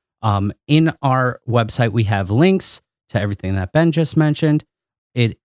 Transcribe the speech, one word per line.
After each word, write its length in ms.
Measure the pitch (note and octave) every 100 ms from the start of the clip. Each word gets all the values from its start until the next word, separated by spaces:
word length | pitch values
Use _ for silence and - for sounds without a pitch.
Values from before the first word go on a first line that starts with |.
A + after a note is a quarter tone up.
| _ _
Um, 320 | A2 G2+ G2+ - -
in 260 | D3+ D#3+ -
our 400 | C#3 C3 B2+ A#2+ -
website, 440 | A#2 A2 - A#2
we 120 | A#2 G#2
have 260 | G#2 F#2
links 520 | G#2+ F3 F#3+ - - _ _ _
to 120 | G#2+
everything 340 | G2+ G2+ F#2 G2
that 180 | F#2
Ben 200 | D3+ E3
just 220 | D#3 D#3+ -
mentioned. 480 | D#3 D3 D#3+ D3+ - _ _ _ _ B2
It 240 | A#2 -